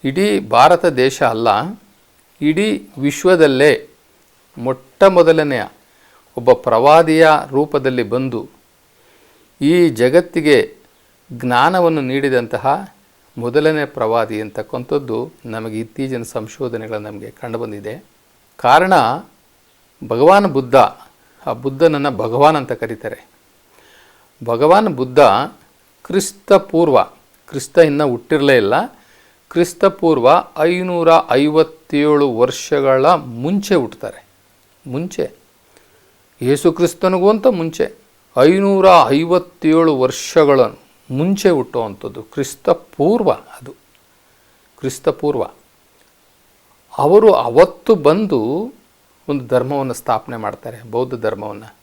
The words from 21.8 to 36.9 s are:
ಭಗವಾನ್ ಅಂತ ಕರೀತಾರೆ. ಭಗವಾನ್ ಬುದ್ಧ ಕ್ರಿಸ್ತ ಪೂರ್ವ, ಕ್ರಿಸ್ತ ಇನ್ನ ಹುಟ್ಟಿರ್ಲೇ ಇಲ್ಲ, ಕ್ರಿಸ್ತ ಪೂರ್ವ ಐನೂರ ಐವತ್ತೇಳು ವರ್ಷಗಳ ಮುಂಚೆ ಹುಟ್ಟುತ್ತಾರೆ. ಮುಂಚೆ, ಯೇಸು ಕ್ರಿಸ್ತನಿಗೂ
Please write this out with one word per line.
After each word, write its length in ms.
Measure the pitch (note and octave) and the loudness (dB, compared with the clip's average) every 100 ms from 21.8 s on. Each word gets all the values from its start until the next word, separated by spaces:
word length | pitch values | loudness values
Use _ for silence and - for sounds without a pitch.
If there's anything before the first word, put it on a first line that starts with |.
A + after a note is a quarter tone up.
| E3 D3 C#3+ | 0 2 -4
ಭಗವಾನ್ 440 | A2+ A2+ A#2+ D3 D#3 | -4 -4 2 2 2
ಅಂತ 160 | B2+ | -4
ಕರೀತಾರೆ. 560 | A#2+ A2+ A2+ A2+ - _ _ _ _ _ _ _ _ _ _ _ _ | -8 -8 -10 -12 -14 _ _ _ _ _ _ _ _ _ _ _ _
ಭಗವಾನ್ 520 | A#2 A#2 D3+ F#3+ G#3+ C3+ | -6 0 4 4 2 -4
ಬುದ್ಧ 240 | B2+ B2+ B2+ G2+ D3 - _ _ _ _ - | -2 4 4 4 -2 -10 _ _ _ _ -6
ಕ್ರಿಸ್ತ 460 | F#3+ F#3+ - - | -4 -4 -14 2
ಪೂರ್ವ, 480 | G3 - D#3+ E3 B2 F#2 _ _ _ _ | 2 2 0 2 2 0 _ _ _ _
ಕ್ರಿಸ್ತ 300 | C#3 - F3 | -12 -2 2
ಇನ್ನ 260 | D#3+ C#3+ | 2 2
ಹುಟ್ಟಿರ್ಲೇ 540 | D3 A#2+ - D#3 C#3+ B2+ | -2 -4 -4 0 2 2
ಇಲ್ಲ, 160 | G2+ C3 A3 _ _ _ _ _ _ | 2 -2 -4 _ _ _ _ _ _
ಕ್ರಿಸ್ತ 360 | E3+ F3 - G3 | -4 -4 0 -2
ಪೂರ್ವ 420 | F#3+ E3 D3 A#2+ E3+ - - | 0 -2 2 2 2 -2 -4
ಐನೂರ 500 | D#3+ F3+ F#3 F3 E3 E3 - | -2 -2 -4 -2 2 2 2
ಐವತ್ತೇಳು 1040 | C3+ D3 D#3 D#3 - _ D3 D3+ D3 C#3+ A2+ | 0 2 0 -2 -6 _ -2 0 2 0 0
ವರ್ಷಗಳ 680 | B2 - - D3 C3+ C3 C#3+ | -2 -2 -4 -2 0 2 2
ಮುಂಚೆ 640 | F3 C3+ A#2 C#3+ G3 G3+ F#3 | 0 -2 -8 -4 -4 0 -2
ಹುಟ್ಟುತ್ತಾರೆ. 500 | A#2+ - G#2+ - _ _ _ _ _ _ C#3 | -2 -10 -16 -16 _ _ _ _ _ _ -12
ಮುಂಚೆ, 440 | B2+ F3+ - - _ _ _ _ _ _ _ _ _ _ _ | -10 -8 -8 -10 _ _ _ _ _ _ _ _ _ _ _
ಯೇಸು 300 | A#2+ C#3+ F3 | -2 0 0
ಕ್ರಿಸ್ತನಿಗೂ 580 | E3 E3+ | 0 -4